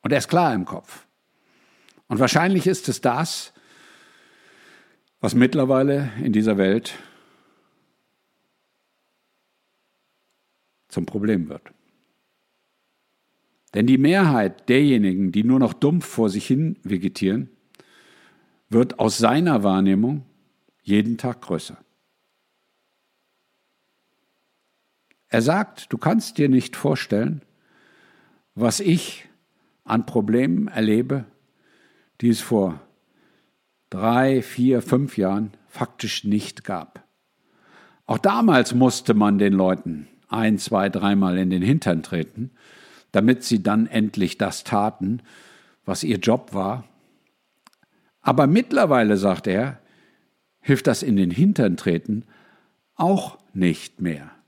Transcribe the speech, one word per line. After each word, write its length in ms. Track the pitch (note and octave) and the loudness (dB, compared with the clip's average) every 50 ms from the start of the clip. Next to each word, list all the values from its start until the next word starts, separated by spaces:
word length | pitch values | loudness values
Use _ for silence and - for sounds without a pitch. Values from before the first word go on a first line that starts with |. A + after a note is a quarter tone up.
Und 100 | _ - | _ 0
er 60 | D3 C3+ | 0 0
ist 100 | - - | 0 0
klar 240 | - F3 F3 D3+ | 0 2 2 2
im 120 | A#2 F#2+ F2+ | 0 -2 -6
Kopf. 420 | - - - _ - - - _ _ _ _ _ _ _ _ _ _ _ _ _ _ _ _ _ _ _ _ _ _ | -6 -10 -16 _ -18 -20 -20 _ _ _ _ _ _ _ _ _ _ _ _ _ _ _ _ _ _ _ _ _ _
Und 100 | A2+ G#2+ | 0 0
wahrscheinlich 480 | C3 A#2+ - D#3 E3 F#3+ G3 F3+ D3 | 0 2 2 2 2 2 2 2 0
ist 220 | F#3 F#3+ - - - | 0 -2 -2 -4 -6
es 120 | B2 - | -6 -2
das, 520 | - C3+ A#2+ C3+ E3 - - - - - _ _ _ _ _ _ - - - _ _ _ _ _ _ _ _ _ _ _ _ _ _ - - - _ _ _ _ _ _ _ _ | -2 -2 0 0 -4 -6 -6 -12 -12 -16 _ _ _ _ _ _ -20 -20 -20 _ _ _ _ _ _ _ _ _ _ _ _ _ _ -20 -20 -20 _ _ _ _ _ _ _ _
was 140 | - G#2 - | -6 -2 2
mittlerweile 760 | B2 B2 B2+ C#3 D#3 C3+ C3 C3+ C3 C3+ C#3+ C#3+ C#3 C#3+ B2 G#2 A2 | 2 2 4 2 0 0 2 2 2 2 2 0 -2 -4 -6 -8 -6
in 100 | - B2+ | -4 -2
dieser 260 | G2+ G#2+ G#2+ A2 G#2+ G2 | 0 0 2 0 2 2
Welt 360 | F#2+ F#2+ G2 A#2 - - - - - - _ _ _ _ _ _ _ _ _ _ _ _ _ _ _ _ _ _ _ _ _ _ _ _ _ _ _ _ _ _ _ _ _ _ _ _ _ _ _ _ _ _ _ _ _ _ _ _ _ _ _ _ _ _ _ _ _ _ _ _ _ _ _ _ _ _ _ _ _ _ _ _ _ _ _ _ | 2 2 2 0 -4 -8 -16 -16 -20 -20 _ _ _ _ _ _ _ _ _ _ _ _ _ _ _ _ _ _ _ _ _ _ _ _ _ _ _ _ _ _ _ _ _ _ _ _ _ _ _ _ _ _ _ _ _ _ _ _ _ _ _ _ _ _ _ _ _ _ _ _ _ _ _ _ _ _ _ _ _ _ _ _ _ _ _ _
zum 180 | - F#2+ F2 | -8 -6 -6
Problem 420 | - - G#2 G2+ G#2+ A2 F#2+ E2 D2 | -6 -6 -4 -2 0 -2 -2 -2 -6
wird. 140 | C#2+ C#2+ _ - _ _ _ _ _ _ _ _ _ _ _ _ _ _ _ _ _ _ _ _ _ _ _ _ _ _ _ _ _ _ _ _ _ _ _ _ _ _ _ _ | -10 -16 _ -20 _ _ _ _ _ _ _ _ _ _ _ _ _ _ _ _ _ _ _ _ _ _ _ _ _ _ _ _ _ _ _ _ _ _ _ _ _ _ _ _
Denn 140 | - G#2 A2 | -2 0 2
die 120 | B2 C3 C3 | 4 4 4
Mehrheit 680 | C3+ D3+ F3+ G3 F#3+ D#3+ C#3 A#2+ G#2 F#2 - - _ - | 4 4 4 4 4 4 4 2 0 -2 -4 -6 _ 2
derjenigen, 640 | A#2+ C3+ D3 C#3+ C3 A2+ G2+ F#2+ F#2 F#2 G2 F#2 | 2 4 4 4 4 2 2 0 0 0 -2 0
die 100 | F2 G#2 G#2+ | 0 0 2
nur 140 | A#2 C3 C3 | 2 4 4
noch 140 | B2+ A2 | 2 0
dumpf 320 | - - - C#3+ D#3+ F3 - | 0 0 0 2 2 0 -2
vor 240 | - - - A2+ G#2 | -4 -4 -2 -2 0
sich 180 | F#2 G#2+ - | -2 -4 -2
hin 300 | - B2+ C3+ D#3+ D#3+ - _ | 0 0 0 0 -2 -4 _
vegetieren, 680 | _ F#2 G2+ F2+ F#2 G2 - - G2+ F#2+ G2 A2+ - - _ _ _ _ _ _ - _ _ _ _ _ _ _ _ _ _ _ _ _ _ _ _ _ | _ -6 -4 -4 -4 -6 -6 -2 -2 -2 -2 -2 -6 -8 _ _ _ _ _ _ -20 _ _ _ _ _ _ _ _ _ _ _ _ _ _ _ _ _
wird 300 | A2 A2+ B2+ B2+ - - | 2 2 2 2 0 0
aus 200 | A#2 A2 G2 - | 0 0 0 2
seiner 440 | A#2 A2+ B2 D3+ F3 F3 D3 A2+ | 2 2 2 2 2 2 0 2
Wahrnehmung 640 | G2+ G2+ F#2+ F#2+ G2 F#2+ F#2+ F#2+ A2 B2+ D3 D3 C3 _ _ _ _ _ _ _ _ _ _ _ | 2 2 2 2 2 2 2 2 0 -2 -2 -6 -10 _ _ _ _ _ _ _ _ _ _ _
jeden 340 | _ - G2+ G#2 G#2 A2+ A#2 | _ 0 0 0 0 0 -4
Tag 240 | A2+ - B2+ A#2 - | -4 -6 -8 -8 -8
größer. 380 | - - F2+ D#2 - - - - _ _ _ _ _ _ _ _ _ _ _ _ _ _ _ _ _ _ _ _ _ _ _ _ _ _ _ _ _ _ _ _ _ _ _ _ _ _ _ _ _ _ _ _ _ _ _ _ _ _ _ _ _ _ _ _ _ _ _ _ _ _ _ _ _ _ _ _ _ _ | -8 -6 -6 -6 -6 -12 -20 -20 _ _ _ _ _ _ _ _ _ _ _ _ _ _ _ _ _ _ _ _ _ _ _ _ _ _ _ _ _ _ _ _ _ _ _ _ _ _ _ _ _ _ _ _ _ _ _ _ _ _ _ _ _ _ _ _ _ _ _ _ _ _ _ _ _ _ _ _ _ _
Er 140 | - A#2 | -2 0
sagt, 500 | A2+ C3+ E3 G3 G#3+ - - - - _ | 0 2 0 0 -2 -6 -10 -20 -10 _
„Du 60 | - A2+ | -10 -4
kannst 400 | - D3+ - - - - - - | -2 0 0 0 -2 -4 -4 -2
dir 100 | D3 C#3 | 2 2
nicht 280 | C3 B2+ A#2+ - - | 2 2 2 -2 -12
vorstellen, 680 | - - D3 D3 C#3 - - G#2 G2+ A#2 - - C#3+ - _ _ _ _ _ _ _ _ _ _ _ _ _ _ _ _ _ _ _ _ _ _ | -6 -2 -2 -2 -2 -4 -4 -2 -2 -2 -2 -6 -8 -12 _ _ _ _ _ _ _ _ _ _ _ _ _ _ _ _ _ _ _ _ _ _
was 240 | G2+ A2+ A#2 - - | -2 -2 -2 -2 0
ich 500 | G3+ F#3+ E3 F3 - - - - - - _ _ _ _ _ _ _ _ _ _ | 0 0 0 0 0 -6 -14 -16 -20 -20 _ _ _ _ _ _ _ _ _ _
an 240 | _ - A2 A#2 A2 | _ -4 -4 -2 -2
Problemen 640 | - - A#2+ G2+ G#2 A2 A#2+ C3 - F2 - - C#3 | -2 -2 -2 0 2 0 0 2 0 0 -2 -2 -4
erlebe, 560 | - A2+ A2 G#2+ G#2+ A2+ B2 B2+ C#3 C#3 A2 - _ _ _ _ _ _ _ _ _ _ _ _ _ _ _ _ _ _ | -4 -2 0 2 2 0 0 -2 -4 -6 -6 -10 _ _ _ _ _ _ _ _ _ _ _ _ _ _ _ _ _ _
die 80 | - A#2+ | 2 2
es 120 | A2+ A2+ | 2 2
vor 400 | - - A#2 G#2+ G2 F#2 D#2 C#2+ - _ _ _ _ _ _ _ _ _ _ _ _ _ _ _ _ _ _ _ _ _ | 0 0 0 0 0 0 -4 -8 -16 _ _ _ _ _ _ _ _ _ _ _ _ _ _ _ _ _ _ _ _ _
drei, 520 | - F#2 G2+ A2+ A#2 B2 C3 C3+ C3+ B2+ | -8 -2 0 2 2 2 2 2 2 0
vier, 380 | A2+ - - - B2 C3 C3 A#2+ | -2 -4 -4 0 2 2 2 2
fünf 380 | A2 - - B2+ C#3+ C3+ - - | 2 2 0 0 0 -2 -2 -2
Jahren 340 | G2 F#2 G2 G2+ A2 G#2 - _ _ | -2 0 0 -2 -4 -6 -10 _ _
faktisch 560 | _ - - C3+ - - - - G#2+ - - | _ -8 -8 -8 -8 -6 -10 -8 -8 -8 -6
nicht 400 | - G#2 G#2 G#2+ - - - - | -2 -2 -2 -2 -2 -6 -16 -14
gab.“ 420 | _ - G2 F2 D2+ _ _ - _ _ _ _ _ _ _ _ _ _ _ _ _ _ _ - - _ _ _ _ | _ -10 -8 -8 -10 _ _ -20 _ _ _ _ _ _ _ _ _ _ _ _ _ _ _ -20 -20 _ _ _ _
Auch 120 | - B2 - | -6 -4 0
damals 560 | - G3 G#3 A#3 A#3 A3 D#3+ B2+ A2+ - B2 | 0 0 2 4 4 4 6 4 4 2 2
musste 400 | B2 C3 B2 - - - - A2+ | 2 2 2 2 0 -2 0 2
man 240 | G#2 G#2+ G#2 G2+ G2 | 4 4 4 4 2
den 140 | G2+ G2+ | 2 2
Leuten 540 | G2 F#2+ F#2+ F#2 F#2 F2+ - - D#2+ D2 D2+ - _ _ _ _ | 2 2 2 2 0 -2 -4 -10 -10 -10 -14 -18 _ _ _ _
ein, 300 | - A2 A2+ A2 G#2+ F#2+ | -6 -2 0 0 0 -2
zwei, 300 | - - A2 G2 G2+ G2 | -2 -2 -2 0 0 0
dreimal 480 | F#2 G#2 G2 G2+ G2+ G2+ F#2+ F#2 F2+ | -2 -2 -2 0 2 2 2 0 0
in 140 | F#2 F#2+ F#2 | 0 -2 0
den 120 | F#2+ F2+ | 0 0
Hintern 400 | F2+ G#2+ C#3+ E3 - - F2 D#2+ | 0 0 0 0 0 0 -2 -2
treten, 500 | D2+ - - E2+ D#2 - _ G#2 A#2+ C3 _ _ _ - - - - - - - _ _ | -4 -6 -6 -6 -6 -6 _ -12 -12 -12 _ _ _ -20 -20 -20 -20 -20 -20 -20 _ _
damit 320 | - G2+ G#2 A#2+ B2+ B2 - | 0 2 4 4 2 2 0
sie 180 | - A#2+ G#2 | -2 -2 0
dann 240 | F2+ G#2 G#2 A2 A2+ | 0 0 2 2 0
endlich 520 | A2+ - A#2 G#2+ G2+ - G#2 F#2+ E2+ - _ | 0 0 -2 -2 -2 -2 -2 -2 -2 -2 _
das 260 | G#2 F#2+ - - - | -4 -4 -4 -10 -8
taten, 580 | - - G2+ G2+ A2 - - F#2+ F#2+ A#2 A#2+ - - - - - - - _ _ _ _ _ _ | -2 -2 0 0 -2 -4 -4 -6 -4 -4 -6 -8 -18 -20 -20 -20 -20 -20 _ _ _ _ _ _
was 180 | - F#2+ - | -8 -8 -6
ihr 160 | - D#2 A2 F#2+ | -2 -2 -2 0
Job 360 | - A2+ A2+ B2 - - - | 2 2 0 0 0 -6 -8
war. 300 | G2 F#2+ G2 A#2 B2+ A#2 _ _ _ _ _ _ _ _ _ _ _ _ _ _ _ _ - _ _ _ _ _ _ _ _ _ _ | -6 -4 -4 -6 -8 -12 _ _ _ _ _ _ _ _ _ _ _ _ _ _ _ _ -20 _ _ _ _ _ _ _ _ _ _
Aber 260 | _ - B2+ C3+ D3 | _ 0 2 4 4
mittlerweile, 720 | C3+ D#3+ A3+ B3+ - - C4+ G#3 D#3+ C#3+ B2 A2+ G#2+ G#2 | 4 4 2 2 0 0 0 2 4 4 2 4 2 2
sagt 300 | F#2+ F#2+ G2+ F#2 E2 - | 2 2 0 -2 -2 -2
er, 340 | G#2 F#2 G2 A#2+ C#3 C3+ - _ _ _ _ _ _ _ _ _ _ _ _ _ _ _ _ | -2 -2 -2 -2 -4 -8 -14 _ _ _ _ _ _ _ _ _ _ _ _ _ _ _ _
hilft 260 | _ - C#3 B2+ - | _ 0 0 2 2
das 160 | C#3 A2+ - | 0 0 0
in 140 | - C3+ G#2+ | 0 0 2
den 140 | G2 F#2+ F2 | 2 2 0
Hintern 460 | F2 A#2 E3+ G3+ G3+ - B2 G2 F2 | 2 2 2 2 4 2 0 0 0
treten 480 | - - F#2+ E2+ E2+ - - G#2 A2 A#2+ _ _ _ _ _ _ _ _ _ _ _ _ _ _ | -2 -2 -2 -2 -2 -2 -6 -8 -8 -8 _ _ _ _ _ _ _ _ _ _ _ _ _ _
auch 420 | - D#3+ F3 G3+ F#3+ - - - - _ _ | -2 0 0 0 0 -2 -8 -16 -20 _ _
nicht 480 | _ F#2+ F#2 F2 D#2 - - - _ - | _ 0 0 0 0 -2 -8 -18 _ -8
mehr. 300 | F#2 F2 D#2 D2 C#2+ D#2 - _ _ | -6 -6 -6 -8 -12 -20 -20 _ _